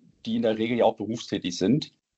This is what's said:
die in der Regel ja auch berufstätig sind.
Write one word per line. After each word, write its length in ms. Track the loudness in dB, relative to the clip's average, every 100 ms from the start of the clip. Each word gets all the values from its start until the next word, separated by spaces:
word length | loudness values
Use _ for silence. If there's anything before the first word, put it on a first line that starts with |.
| _ _ -6
die 100 | -2
in 60 |
der 160 | 0 0
Regel 200 | 0 4
ja 60 |
auch 120 | 2 2
berufstätig 600 | -6 -8 -6 -4 -4 0
sind. 320 | 2 2 0 _ _